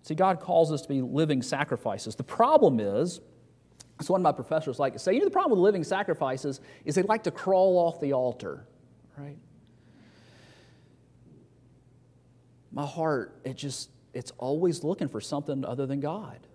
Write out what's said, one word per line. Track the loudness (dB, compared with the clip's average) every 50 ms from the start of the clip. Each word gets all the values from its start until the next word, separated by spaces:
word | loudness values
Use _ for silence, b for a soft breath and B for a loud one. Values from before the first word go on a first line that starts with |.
| _
See, | -8 0
God | 2 2 2 2 0
calls | -4 2 4 4 4 4
us | 0 -4
to | -4 -4
be | -2 -2
living | -2 0 0 0 2 2 2 0
sacrifices. | 0 -2 0 -2 0 0 -2 -4 -2 -6 -6 -4 -8 -10 -8
The | -8
problem | -10 -8 2 4 4 6 8 6 6 6 6 4
is, | 0 0 0 0 0 -2 -4 -10 -18 -20 _ -20 _ _ _ _ _ _ _ _ -20 _ _ -12
so | -2 0
one | 0 4
of |
my | 4 2
professors | 2 0 -6 -4 -4 -2 -2 -4 -2 -2
liked | -2 -2 -2
to | -2
say, | 0 0 2
you | 2
know, | 2
the | 2
problem | 2 2 2 2 4 6
with | 6
living | 4 4 2
sacrifices | -2 -2 -2 -2 0 -2 -2 0 0 -2 -2 -2 -4 -6 -6 -8 B B B B B
is | -2 0
they | 0
like | 2 2 0 0 0
to | -4
crawl | -6 -2 0 2 4 6 6 6 6
off | 4 4 2 0 -2
the | -2 0
altar, | 0 0 0 -2 -2 -4 -10 -10 -10 -12 -16 _ _ _ _ _ _ _ _ _ _ -16
right? | -16 -16 -16 -18 _ _ -20 -20 _ b b b b b b b b b b b b b b b b b b b b b b b b b b b b _ _ _ _ -20 -20 -20 -20 _ _ _ _ _ _ _ _ _ _ _ _ _ _ _ _ _ _ _ _ _ _ _ _ _
My | -10 -8 -8
heart, | -8 -6 -2 0 0 0 0 -2 -6 -14 -12
it | -10 -10 -10
just, | -8 -10 -10 -10 -10 -12 _ _ _ _ _ -14
it's | -12 -12 -12 -12 -8
always | -4 -4 -2 0 0 0 0 0 -4
looking | -4 -4 -4 -6 -6
for | -6 -8
something | -8 -6 -8 -6 -6 -6 -6 -6 -6
other | -6 -6 -6 -4
than | -4 -4 -4
God. | -4 -6 -8 -8 -12 -14 -18 -20 -20 -20